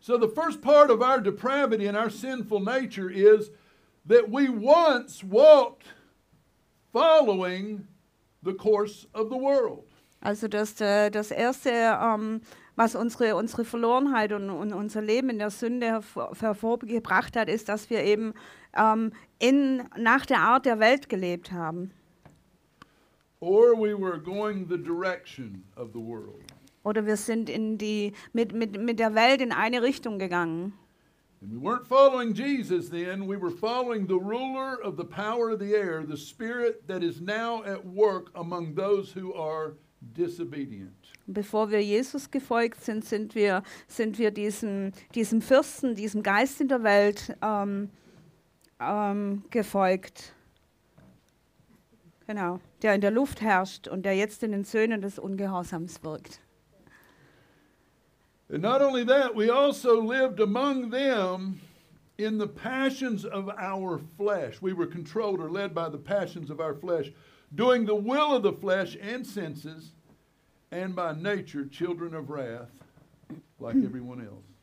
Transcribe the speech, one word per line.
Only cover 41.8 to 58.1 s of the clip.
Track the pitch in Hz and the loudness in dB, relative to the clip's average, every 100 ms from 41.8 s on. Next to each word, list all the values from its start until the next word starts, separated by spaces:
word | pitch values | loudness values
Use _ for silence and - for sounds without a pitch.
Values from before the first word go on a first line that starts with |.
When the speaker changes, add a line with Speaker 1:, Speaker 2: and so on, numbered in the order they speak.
Speaker 2:
Jesus | 208 208 262 285 - | 0 0 -2 -8 -8
gefolgt | 277 269 233 233 - | -8 -2 -2 -2 -4
sind, | - 214 208 | -8 -8 -4
sind | 208 214 | -6 -6
wir, | 226 208 185 190 - - | 0 2 2 -4 -20 -16
sind | - 220 208 | -4 -4 0
wir | 220 | -2
diesem, | 208 208 202 220 196 196 190 - | 0 -6 -4 -6 -4 -6 -10 -10
diesem | 240 214 226 | -4 0 0
Fürsten, | - 269 294 - 262 | 4 4 4 -4 -4
diesem | 226 214 208 | -2 -4 -4
Geist | 202 196 269 - | 0 2 2 0
in | 269 | -2
der | 262 | 2
Welt, | 220 202 208 208 - - | 4 6 4 2 -8 -6
ähm, | 214 208 202 202 202 _ _ - - _ _ _ _ _ | -4 -2 -4 -6 -8 _ _ -20 -20 _ _ _ _ _
ähm, | 123 208 208 202 202 202 - | -4 -2 -2 -2 -4 -6 -4
gefolgt. | 240 202 196 190 190 - - - _ _ _ _ _ _ _ - _ _ _ _ _ _ _ _ _ 170 _ - | -4 -2 0 2 0 -4 -20 -20 _ _ _ _ _ _ _ -20 _ _ _ _ _ _ _ _ _ _ _ -12
Genau, | 208 175 180 _ _ | -6 -6 -6 _ _
der | 220 | 0
in | 202 | 2
der | 202 | 2
Luft | 220 277 - | 2 0 -2
herrscht | 220 190 190 - - | 0 2 0 -10 -10
und | 190 | -6
der | 196 | -2
jetzt | 190 208 214 | -2 -2 -4
in | 226 | -6
den | 202 | -6
Söhnen | 196 226 220 220 | -4 0 0 -2
des | 196 196 | -6 -10
Ungehorsams | 196 196 196 185 175 170 175 - | -8 -6 -4 -4 -6 -10 -10 -12
wirkt. | 160 156 - - _ _ _ _ _ _ _ _ _ _ _ _ _ _ _ _ _ | -12 -12 -16 -20 _ _ _ _ _ _ _ _ _ _ _ _ _ _ _ _ _